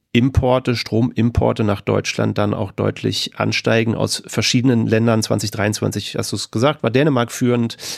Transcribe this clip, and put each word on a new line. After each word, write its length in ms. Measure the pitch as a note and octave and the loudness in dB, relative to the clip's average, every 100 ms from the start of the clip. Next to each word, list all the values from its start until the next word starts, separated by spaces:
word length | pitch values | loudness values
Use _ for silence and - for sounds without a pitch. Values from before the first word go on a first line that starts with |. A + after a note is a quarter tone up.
| _ | _
Importe, 600 | A#2+ C3 - B2+ B2+ B2+ A2+ | 2 4 2 2 2 2 -2
Stromimporte 880 | - A2+ B2 - A#2 - A#2+ A2+ | -2 0 0 0 0 2 2 2
nach 160 | G#2+ G2+ | 0 0
Deutschland 560 | - G#2 - - A2 G#2 | 0 -2 -2 -2 -2 0
dann 160 | G#2 | -2
auch 180 | G2 G#2 | -2 -6
deutlich 680 | - G#2 - A2 G#2 - - | -2 -2 -2 -4 -4 -6 -4
ansteigen 560 | G#2+ - A#2 A2+ A2+ | -2 -2 0 2 2
aus 280 | - G#2+ - - | 0 -2 -4 -6
verschiedenen 600 | - G#2 B2+ B2+ A#2 A2 | -4 0 2 2 2 2
Ländern. 360 | A2 A#2 A2 | 2 4 2
Zwanzig 300 | - A2 G#2+ | 0 -2 -2
dreiundzwanzig, 640 | G#2+ G#2 G#2 G#2 G#2 - - | -2 -2 0 -2 -4 -6 -6
hast 140 | - | -6
du 40 | G#2+ | -6
es 140 | - | -6
gesagt, 320 | A2 C3 D#3 | 0 0 0
war 80 | C3+ | 0
Dänemark 420 | B2+ D#3 B2+ A#2+ | 2 4 2 0
führend, 460 | - B2 A#2+ A#2 - - | 0 0 2 0 -4 -12